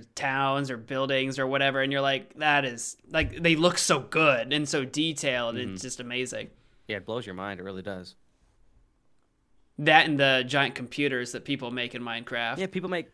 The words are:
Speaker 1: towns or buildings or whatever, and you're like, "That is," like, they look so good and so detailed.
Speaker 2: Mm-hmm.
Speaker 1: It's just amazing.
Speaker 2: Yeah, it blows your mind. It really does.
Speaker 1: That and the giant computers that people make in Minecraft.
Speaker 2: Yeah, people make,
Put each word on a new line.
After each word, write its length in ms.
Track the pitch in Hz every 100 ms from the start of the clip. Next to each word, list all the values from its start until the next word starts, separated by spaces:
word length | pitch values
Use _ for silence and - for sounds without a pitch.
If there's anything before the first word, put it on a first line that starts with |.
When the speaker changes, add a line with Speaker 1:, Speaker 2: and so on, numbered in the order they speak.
| 110 -
Speaker 1:
towns 540 | 143 135 139 139 135
or 60 | 117
buildings 640 | 113 131 135 135 135 135
or 80 | 131
whatever, 340 | 139 139 135
and 100 | 135
you're 80 | 139
like, 360 | 139 135 - -
"That 280 | 151 143 135
is," 320 | 117 - - -
like, 320 | 160 151 156
they 140 | 170 156
look 220 | 175 -
so 220 | - 151
good 500 | - 160 156 123 120
and 160 | 147 143
so 160 | 151
detailed. 720 | 127 147 160 143 143 123 117 120
Speaker 2:
Mm-hmm. 180 | 120 92
Speaker 1:
It's 60 |
just 200 | 127 -
amazing. 480 | 120 123 127 110 - - _ _ -
Speaker 2:
Yeah, 80 | 104
it 80 | 92
blows 200 | 117 104
your 100 | 90
mind. 260 | 101 92
It 20 |
really 180 | 95 95
does. 340 | 95 95 92 - _ _ _ _ _ _ _ _ _ _ _ _ _ _ _ -
Speaker 1:
That 280 | 151 156 156
and 120 | 143
the 240 | 139 131 123
giant 300 | 139 135 -
computers 560 | 123 - 143 127 123
that 140 | 127 -
people 260 | 139 120
make 240 | 127 120 123
in 80 |
Minecraft. 540 | 120 117 117 120 117 139
Speaker 2:
Yeah, 100 | 190
people 220 | 185 180
make, 180 | 175 -